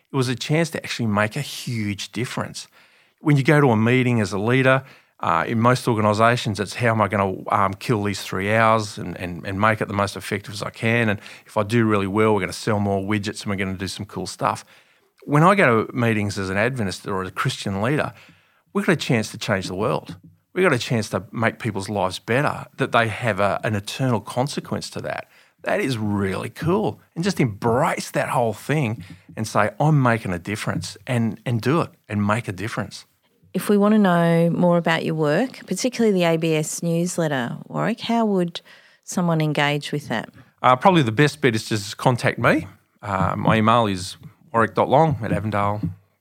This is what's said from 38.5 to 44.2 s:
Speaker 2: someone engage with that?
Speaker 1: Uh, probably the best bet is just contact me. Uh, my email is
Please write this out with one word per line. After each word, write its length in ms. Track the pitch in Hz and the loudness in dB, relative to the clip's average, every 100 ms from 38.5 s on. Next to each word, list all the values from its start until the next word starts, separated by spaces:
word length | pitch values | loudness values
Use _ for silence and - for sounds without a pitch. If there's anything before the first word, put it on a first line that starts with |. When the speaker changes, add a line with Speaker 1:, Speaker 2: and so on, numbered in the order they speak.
| - - - _ _ | -4 -16 -20 _ _
Speaker 2:
someone 360 | - - 175 160 | -10 -2 0 2
engage 520 | 156 147 147 147 - | 2 2 0 0 -4
with 160 | 147 - | -6 -4
that? 200 | 117 - - - _ | -6 -6 -14 -20 _
Speaker 1:
Uh, 140 | 123 | 4
probably 280 | 127 196 175 | 6 6 6
the 100 | 123 | 4
best 280 | 113 147 - | 4 2 2
bet 140 | 135 | 0
is 140 | 110 - | 0 -2
just 300 | 110 101 - | -4 -4 -2
contact 420 | 143 123 120 - | 0 2 0 0
me. 260 | 123 294 - - _ _ | 2 2 -2 -14 _ _
Uh, 360 | 104 95 95 98 | -4 0 0 0
my 220 | 98 110 | 2 4
email 280 | 107 120 110 | 4 4 4
is 300 | 95 90 - | 0 -6 -12